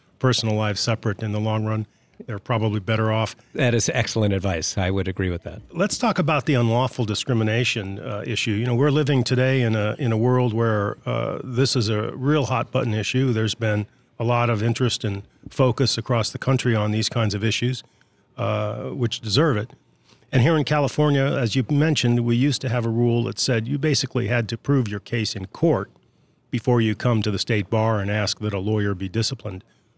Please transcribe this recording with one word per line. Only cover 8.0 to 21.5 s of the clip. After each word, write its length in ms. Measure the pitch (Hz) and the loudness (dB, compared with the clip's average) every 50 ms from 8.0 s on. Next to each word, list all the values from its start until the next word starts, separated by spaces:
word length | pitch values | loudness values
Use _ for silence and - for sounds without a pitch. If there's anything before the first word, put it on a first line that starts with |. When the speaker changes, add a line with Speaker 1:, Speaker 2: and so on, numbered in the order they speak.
| - 123 107 104 117 | -8 -8 -8 -8 -6
Speaker 1:
issue. 240 | - 113 - - 117 | -6 -6 -4 -2 -2
You 160 | 104 101 120 | -2 0 0
know, 80 | 123 120 | 0 0
we're 160 | 117 139 151 | 2 2 2
living 340 | 139 151 151 131 143 131 113 | 2 2 2 2 2 2 2
today 380 | - 131 120 127 131 135 135 123 | 2 2 2 2 2 2 2 2
in 120 | 113 110 | 2 2
a, 220 | 110 104 107 107 - | 0 0 -2 -2 -2
in 140 | 147 117 113 | -2 0 2
a 60 | 110 | 2
world 340 | - 127 123 127 123 120 107 | 2 2 2 2 2 2 0
where, 460 | 113 117 113 110 104 101 107 - - - | 0 0 2 2 0 0 -2 -4 -6 -6
uh, 320 | 123 117 117 113 107 98 - - | -6 -4 -4 -2 -4 -4 -6 -8
this 320 | 131 123 117 135 127 - | -4 0 0 0 2 2
is 140 | 131 107 104 | 0 0 0
a 260 | 110 104 107 113 - | 0 -2 -2 -4 -6
real 300 | - 127 139 151 156 131 | -2 0 2 2 2 2
hot 240 | 113 131 117 123 - | 0 -2 -2 -2 -2
button 220 | - 127 123 117 107 | -2 -2 0 0 0
issue. 400 | 107 101 - - 127 135 131 117 | -2 -2 0 0 0 2 2 2
There's 220 | 110 110 107 - | 0 0 -2 -2
been 320 | - 113 110 104 104 104 - _ _ _ _ _ - | -2 -2 0 0 0 -2 -4 _ _ _ _ _ -4
a 60 | 117 | -2
lot 260 | 117 120 120 120 117 | 0 2 2 2 2
of 120 | 117 104 107 | 2 2 0
interest 400 | 117 113 - 131 117 - - - | 0 0 2 0 0 0 -2 -2
and 200 | 104 101 98 - - _ _ - - | -4 -4 -6 -8 -12 _ _ -20 -6
focus 480 | - - 135 127 117 - 131 113 - | 0 2 2 2 2 2 0 0 0
across 320 | 117 110 - 127 117 104 - | -2 -2 -2 0 0 0 -2
the 80 | - | -4
country 380 | - - - 135 123 - 123 113 | -4 0 0 0 2 2 2 2
on 160 | 107 104 104 | 2 2 0
these 180 | 107 110 107 - | 0 0 -2 -2
kinds 260 | - 120 113 104 92 | 0 0 0 0 0
of 80 | 101 104 | 0 0
issues, 400 | 113 - - 123 123 131 - - _ _ _ _ _ _ _ _ _ _ | -2 0 0 -2 -2 -4 -4 -8 _ _ _ _ _ _ _ _ _ _
uh, 540 | - 107 107 107 107 107 107 107 117 - 131 | -6 -4 -2 -2 -2 -2 -4 -6 -6 -8 -8
which 300 | - 143 120 113 - - | -4 -2 -2 -2 -2 -4
deserve 360 | - 107 98 131 165 156 120 | -6 -2 0 2 2 2 2
it. 140 | 104 101 - - - _ _ _ _ _ _ _ _ _ _ - | 0 -2 -6 -10 -18 _ _ _ _ _ _ _ _ _ _ 2
And 100 | 131 117 | 4 4
here 140 | 156 165 | 4 4
in 80 | 156 139 | 2 2
California, 600 | - 156 151 143 127 - - 151 151 143 139 135 | 2 0 0 0 0 2 2 2 4 4 2 2
as 320 | 139 143 131 127 110 | 2 0 0 0 0